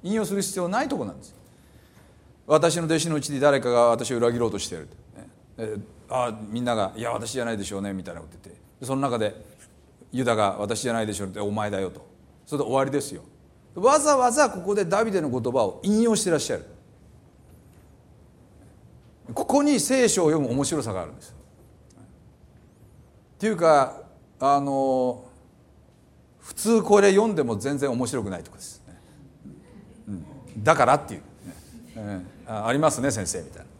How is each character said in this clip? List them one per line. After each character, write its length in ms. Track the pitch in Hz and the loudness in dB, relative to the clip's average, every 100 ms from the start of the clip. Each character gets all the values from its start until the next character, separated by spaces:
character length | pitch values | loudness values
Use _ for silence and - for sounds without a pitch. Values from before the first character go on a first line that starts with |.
引 100 | 170 | -4
用 140 | 220 202 | -4 -2
す 80 | |
る 80 | 196 | -2
必 160 | 196 - | -4 -4
要 100 | 175 | -2
な 140 | 208 | -2
い 60 | 285 | -2
と 100 | 254 | -4
こ 60 | |
な 80 | 110 | -6
ん 60 | - | -10
で 60 | |
す。 100 | - - - _ - - _ - - - _ _ - | -20 -20 -20 _ -20 -20 _ -20 -20 -20 _ _ 2
「私 300 | 151 165 160 | 4 4 2
の 80 | |
弟 140 | 160 160 | 0 0
子 80 | 165 | 0
の 100 | 151 | -2
う 40 | |
ち 100 | 139 | -4
に 80 | 143 | 2
誰 180 | 143 139 | 4 4
か 100 | 120 | 2
が 180 | 120 120 | 4 4
私 240 | 117 120 | 4 0
を 60 | 123 | 0
裏 120 | 120 | 0
切 80 | 120 | 2
ろ 100 | 117 | -2
う 20 | |
と 80 | 101 | -2
し 100 | - | -8
て 60 | |
い 40 | 87 | -10
る」 100 | 73 - - - | -14 -20 -20 -20
ね。 120 | - _ _ - | -20 _ _ -12
え、 200 | 110 107 107 - - | -10 -10 -12 -20 -8
あ、 260 | 127 123 110 107 | -2 -2 -4 -8
み 100 | 113 | -6
ん 40 | |
な 120 | 123 113 | -2 0
が 160 | 95 107 | -2 -4
「い 40 | |
や、 100 | 117 | -6
私 200 | 117 117 | -6 -6
じ 80 | 127 | -6
ゃ 60 | 117 | -4
な 60 | |
い 40 | 110 | -4
で 80 | |
し 80 | 95 | -6
ょ 60 | 98 | -6
う 40 | |
ね」 100 | 101 | -6
み 100 | 98 | -8
た 80 | 90 | -10
い 20 | |
な 60 | 85 | -14
こ 60 | 78 | -16
と 100 | - | -20
言 100 | - | -20
っ 40 | - | -20
て、 280 | - _ | -20 _
そ 100 | 127 | -6
の 60 | 135 | -4
中 180 | 139 120 | -2 -2
で 160 | 107 - - - - _ _ _ - | -4 -6 -20 -20 -20 _ _ _ -12
ユ 120 | 123 | -4
ダ 120 | 123 110 | 0 2
が 200 | 104 95 | 2 0
「私 220 | 101 107 | -4 -4
じ 80 | 127 | -2
ゃ 20 | |
な 80 | 117 | -2
い 60 | 107 | -2
で 80 | |
し 60 | 101 | -4
ょ 20 | |
う 20 | 98 | -8
ね」 40 | |
っ 20 | |
て、 60 | 92 | -6
「お 80 | 104 | -4
前 200 | 104 104 | -4 -4
だ 100 | 98 | -4
よ」 80 | 95 | -6
と。 160 | - - _ - - | -8 -20 _ -20 -20
そ 120 | - 147 | -10 -6
れ 60 | |
で 20 | 117 | -2
終 80 | |
わ 100 | 135 | 0
り 60 | 135 | 0
で 100 | 139 | -2
す 120 | - | -6
よ。 100 | 85 - _ _ _ _ | -12 -18 _ _ _ _
わ 240 | - 208 294 | 0 4 4
ざ 180 | 294 277 | 4 4
わ 140 | 247 | 2
ざ 200 | 240 269 | 4 2
こ 100 | 196 | 2
こ 140 | 175 | -2
で 100 | 208 | -2
ダ 200 | 180 196 | 0 0
ビ 60 | 226 | 2
デ 100 | 190 | 0
の 100 | 151 | -2
言 220 | 123 120 | -2 0
葉 120 | 127 | 2
を 160 | 104 - | 0 0
引 200 | 185 214 | 0 2
用 120 | 233 | 4
し 80 | 220 | 2
て 80 | 185 | 2
ら 60 | 160 | 0
っ 40 | |
し 120 | - | 0
ゃ 40 | 101 | -6
る。 100 | - - - - - - _ _ - - - - - - _ - - _ - - - - - - - _ - | -6 -20 -20 -20 -20 -20 _ _ -20 -20 -20 -20 -20 -20 _ -20 -20 _ -20 -20 -20 -20 -20 -20 -20 _ -12
こ 140 | - 320 | -6 2
こ 160 | 277 | 2
に 180 | 294 269 | 4 2
聖 280 | - 262 240 | 2 2 4
書 160 | - | 4
を 60 | 165 | 2
読 160 | 160 135 | 2 0
む 60 | |
面 120 | 120 | 0
白 180 | 139 160 | 0 -2
さ 100 | 113 | -4
が 100 | 95 | -6
あ 40 | 80 | -8
る 60 | |
ん 40 | 73 | -12
で 60 | |
す。 120 | - - - - - - - - - - - _ - - - _ - - - _ _ | -20 -20 -20 -20 -20 -20 -20 -20 -20 -20 -20 _ -20 -20 -20 _ -20 -20 -20 _ _
っ 40 | - | -4
て 80 | 214 | -2
い 40 | |
う 60 | 190 | 2
か、 460 | 165 147 131 - - - - _ | 6 6 4 -2 -20 -20 -20 _
あ 220 | 135 139 | 2 2
の、 640 | 139 135 135 131 127 120 - - - _ _ - _ _ _ _ _ _ | 0 -2 0 0 0 -4 -12 -20 -20 _ _ -20 _ _ _ _ _ _
普 160 | - | -18
通 280 | - 208 226 | -6 4 4
こ 180 | 202 208 | 6 6
れ 100 | 202 | 8
読 220 | 196 226 | 6 4
ん 20 | |
で 80 | 180 | 0
も 140 | 147 107 | -2 -2
全 220 | 127 143 | -2 -2
然 120 | 139 | -2
面 160 | 120 123 | -2 -2
白 160 | 123 | -4
く 80 | 101 | -4
な 80 | 90 | -8
い 40 | |
と 80 | 82 | -12
こ 60 | - | -18
で 60 | |
す。 200 | - - - 87 - - - - - - - - - - - | -20 -20 -20 -20 -20 -20 -20 -20 -20 -20 -20 -20 -20 -20 -14
う 20 | |
ん。 120 | 95 78 - - - | -14 -14 -20 -18 -4
「だ 140 | 107 170 | 2 4
か 80 | |
ら」 100 | 120 143 | 6 4
っ 80 | |
て 100 | - | 0
い 20 | 92 | -14
う。 60 | - - - - - - - 113 | -16 -20 -20 -20 -20 -20 -18 -14
う 40 | |
ん。 260 | 104 95 92 - - | -10 -10 -12 -20 -12
「あ、 200 | 110 110 | -6 0
あ 60 | |
り 60 | 135 | 2
ま 120 | 156 | 2
す 100 | - | 2
ね、 100 | 135 | -2
先 160 | 110 90 | -2 -4
生」 160 | 92 | -6
み 80 | 82 | -10
た 60 | - | -18
い 20 | |
な。 60 | - - | -20 -20